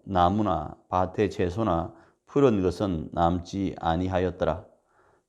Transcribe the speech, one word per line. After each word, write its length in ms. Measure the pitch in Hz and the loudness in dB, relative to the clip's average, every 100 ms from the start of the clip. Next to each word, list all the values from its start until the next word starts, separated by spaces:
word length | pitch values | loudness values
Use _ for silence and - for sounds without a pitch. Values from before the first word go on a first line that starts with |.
나무나 720 | - 92 87 104 104 82 76 - - | -4 2 4 4 0 -2 -4 -12 -4
밭의 400 | 92 90 - 101 | -2 0 0 -2
채소나 640 | - 90 87 110 85 85 - - _ _ | 0 -2 -2 0 0 -2 -10 -20 _ _
푸른 360 | 147 139 107 | 2 4 4
것은 460 | 92 85 101 80 - | 0 0 -2 -2 -4
남지 600 | - 85 87 - 98 95 - | 0 2 0 -4 -4 -4 -2
아니하였더라. 840 | 82 82 92 92 92 87 80 76 - _ _ _ _ _ | -2 0 0 0 -2 -2 -2 -4 -8 _ _ _ _ _